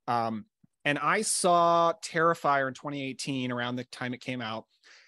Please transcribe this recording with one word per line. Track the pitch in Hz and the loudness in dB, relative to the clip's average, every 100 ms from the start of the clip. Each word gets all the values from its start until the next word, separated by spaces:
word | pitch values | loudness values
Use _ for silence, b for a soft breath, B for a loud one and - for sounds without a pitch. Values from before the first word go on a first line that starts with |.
| - | -2
Um, | 120 113 110 101 _ _ _ | 0 0 -4 -10 _ _ _
and | 147 143 | -2 0
I | 147 196 | 2 0
saw | 220 - 185 175 170 170 170 165 | 0 0 4 6 6 4 4 0
Terrifier | - 170 165 165 147 139 135 | -4 2 2 2 2 2 0
in | |
twenty | 127 147 143 | -4 -8 -6
eighteen | 135 123 - 135 127 | -8 -8 -6 -4 -2
around | 123 120 | -4 -4
the | 123 | -6
time | 120 - 123 | -8 -8 -8
it | 123 | -8
came | - 127 | -8 -8
out. | 113 113 - B B B | -6 -8 -12 B B B